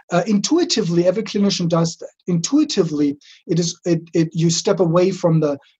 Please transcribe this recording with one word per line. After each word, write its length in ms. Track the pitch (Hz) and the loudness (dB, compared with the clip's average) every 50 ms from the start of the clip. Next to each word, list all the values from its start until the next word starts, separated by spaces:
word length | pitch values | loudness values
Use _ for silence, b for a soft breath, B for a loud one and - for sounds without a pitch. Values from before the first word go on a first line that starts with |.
| B - | B -4
Uh, 140 | 175 175 - | -2 -2 0
intuitively, 800 | 226 208 196 - - 302 349 349 - - 233 190 165 170 170 175 | 0 0 0 0 0 0 0 0 0 0 -2 -2 0 0 2 2
every 160 | 185 180 226 | 2 0 0
clinician 460 | 208 - - 208 202 202 - - 175 160 | -4 -4 -2 0 0 0 0 -2 -2 0
does 280 | 170 165 165 165 - - | 0 0 0 -2 -4 -8
that. 120 | - - _ _ _ | -16 -20 _ _ _
Intuitively, 920 | - 180 170 170 - 277 302 311 302 - - 175 165 151 147 147 143 143 B B B B B B | -2 -2 -2 0 0 2 0 0 0 0 -2 -2 0 0 0 0 -2 -2 B B B B B B
it 140 | - 175 170 | -2 -2 -2
is, 180 | 175 170 - - - | -2 -2 -6 -6 -2
it, 160 | 180 170 165 170 - | -2 -2 -2 -2 -2
it, 160 | - 175 165 165 | 0 0 0 0
you 180 | - 165 160 170 | 0 0 0 0
step 300 | 165 - - 208 190 170 | 0 0 0 0 0 2
away 320 | 190 165 160 180 185 190 | 2 2 2 2 2 2
from 260 | 185 - - 170 160 160 | 0 0 0 2 2 2
the, 180 | 151 147 143 139 b b b b | 0 0 -2 -6 b b b b